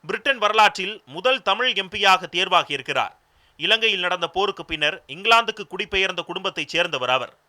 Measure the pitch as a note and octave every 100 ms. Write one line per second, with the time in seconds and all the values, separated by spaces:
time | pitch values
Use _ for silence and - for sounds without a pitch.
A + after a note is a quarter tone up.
0 | D#3 A3 D4 C4 G#3 G#3+ G#3+ - F#3 G#3+
1 | _ D3+ G#3+ C4 G3 G3+ B3 G3 F#3+ G#3
2 | G3 F#3 F3+ F3 F#3+ F3+ C3+ C#3 C3 C3+
3 | G#2 - _ _ _ _ E3 A3 A3 F#3+
4 | F3+ F3+ E3 F3+ G3 F#3+ D#3+ D#3+ D3+ E3+
5 | _ D3 G3+ A3+ A3+ A3 F#3+ F3+ G#3 F#3+
6 | F#3+ F3+ E3 F3 F#3+ E3+ C#3+ E3 F3 C#3+
7 | B2 B2+ A#2+ _